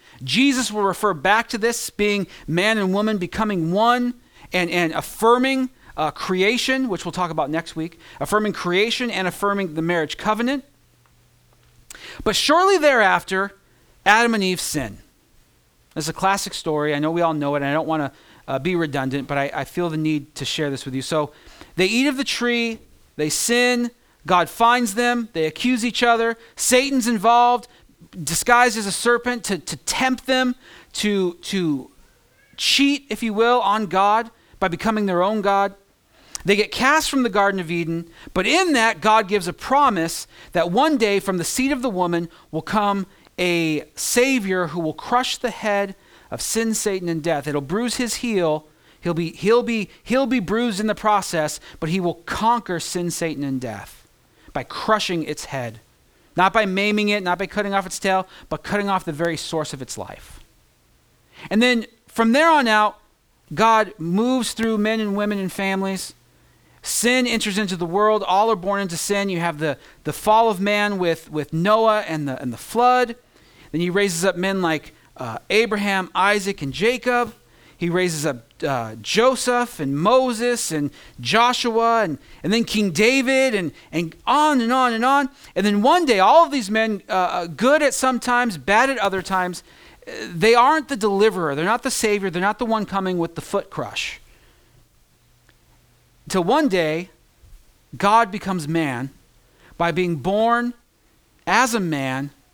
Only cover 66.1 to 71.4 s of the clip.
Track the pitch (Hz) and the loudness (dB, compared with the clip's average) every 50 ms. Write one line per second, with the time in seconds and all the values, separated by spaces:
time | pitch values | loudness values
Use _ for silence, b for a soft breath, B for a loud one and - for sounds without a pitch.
66.1 | - _ _ b b b b b b b b b b b b - - - - 240 | -16 _ _ b b b b b b b b b b b b -6 -4 0 2 2
67.1 | 247 254 247 240 226 220 - 214 185 208 214 180 190 170 175 165 170 202 214 214 | 2 2 2 0 0 -2 -2 -2 -2 -2 -2 -2 -2 -4 -4 0 2 2 4 4
68.1 | 214 208 196 196 180 196 220 226 220 175 170 196 196 202 196 175 170 156 - - | 2 2 0 2 2 2 2 2 0 0 -2 -4 -2 -2 -4 -4 -6 -6 -4 -2
69.1 | 202 202 196 196 185 170 170 175 156 147 156 151 131 - B B B B B 151 | -2 -2 -2 -2 -2 -2 -2 -4 -4 -2 -2 -4 -4 -4 B B B B B -8
70.1 | 147 - - 214 214 226 233 226 208 180 196 208 208 208 208 208 202 190 180 170 | -8 -2 2 4 4 6 4 4 2 0 0 0 0 0 0 0 0 0 0 0
71.1 | 165 - - - 151 151 | -2 -2 -6 -8 -6 -6